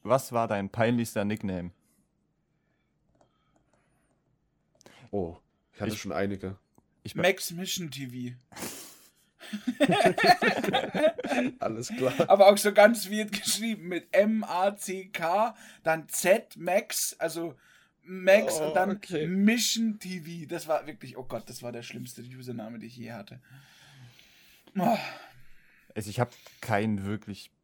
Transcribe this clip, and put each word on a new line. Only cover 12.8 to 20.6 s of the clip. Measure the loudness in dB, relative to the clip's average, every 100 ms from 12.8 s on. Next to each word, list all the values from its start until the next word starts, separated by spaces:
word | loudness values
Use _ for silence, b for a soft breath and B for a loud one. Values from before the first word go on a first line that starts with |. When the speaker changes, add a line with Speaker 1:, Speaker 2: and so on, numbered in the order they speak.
| 8 8 -2
Speaker 3:
weird | -4 -4
geschrieben | -4 -2 -2 -2 -6 -6
mit | -8 2
M | 4 6 2
A | 0 0 0 -2
C | -8 -8 -8
K, | -6 0 2 2 -2 B B
dann | -2 -2 -2
Z, | -2 4 4 2 -8
Max, | 0 0 0 -4 -4 -4
also | -6 -4 -8 -10 b b b b
Max | -14 -2 6 6 6 0
Speaker 2:
Oh, | 0
Speaker 3:
und |
dann | 2 0
Speaker 2:
okay. | -2 -4 -4 -2
Speaker 3:
Mission | 4 4 4 0 0 -2 -4
T | -10 -12
V. | -12 -14 -8
Das | -10